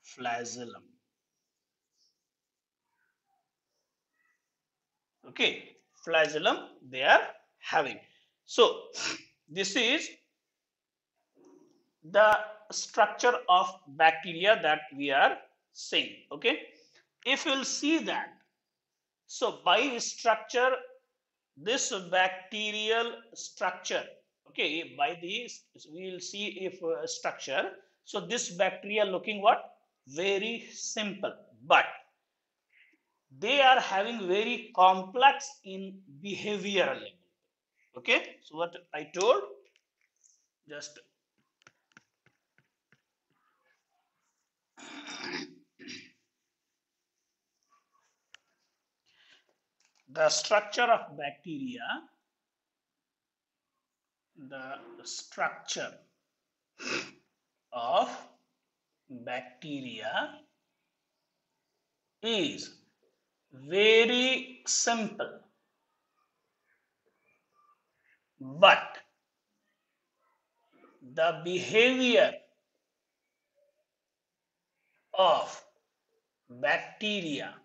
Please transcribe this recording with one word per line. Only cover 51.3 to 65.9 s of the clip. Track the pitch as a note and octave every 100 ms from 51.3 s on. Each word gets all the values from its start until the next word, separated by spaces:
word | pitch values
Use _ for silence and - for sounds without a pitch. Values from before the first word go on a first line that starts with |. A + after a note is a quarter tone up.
| - - D3+ C3 A#2+ B2 B3+ E4 _ _ _ _ _ _ _ _ _ _ _ _ _ _ _ _ _ _ _ _ _ _ _
the | D3+ C4+ C4 C4+ - -
structure | - - - - F3 - - - - - _ _ _ _ _ _ _ _ - - - - _ _ _ _ _
of | B2 C#3+ F3 B3 - - _ _ _ _ _ _ _ _
bacteria | B2+ A2+ B2 B2 - D#3 C#3 B2+ A2 A2 F3 - - _ _ _ _ _ _ _ _ _ _ _ _ _ _ _ _ _ _
is | A3 A3+ D#3+ - - - _ _ _ _ _ _ _
very | C3 C3+ F#3 G#3+ A3+ A#3 B3 B3+ B3+ - - -
simple, | - - A3+ G#3+ - B2 - _ _ _ _ _